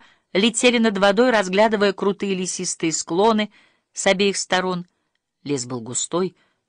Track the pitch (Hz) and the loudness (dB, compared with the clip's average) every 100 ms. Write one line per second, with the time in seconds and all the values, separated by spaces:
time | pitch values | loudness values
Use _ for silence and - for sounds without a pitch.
0 | - _ _ 180 226 233 247 240 226 190 | -4 _ _ 0 0 2 2 4 2 2
1 | 202 202 254 226 185 190 220 214 202 190 | 2 4 4 2 0 2 2 2 0 0
2 | 196 202 202 190 180 - 180 - 165 156 | -2 -2 -4 -4 -4 -6 -8 -4 -4 -4
3 | - 165 214 214 208 _ _ _ _ - | -4 2 2 2 -2 _ _ _ _ -4
4 | 196 190 202 185 - 185 185 180 175 _ | 0 2 0 -2 -2 -2 -2 -6 -10 _
5 | _ _ _ _ - 143 120 123 113 117 | _ _ _ _ -6 -6 -6 -10 -8 -8
6 | - 165 185 _ _ _ | -4 -4 -4 _ _ _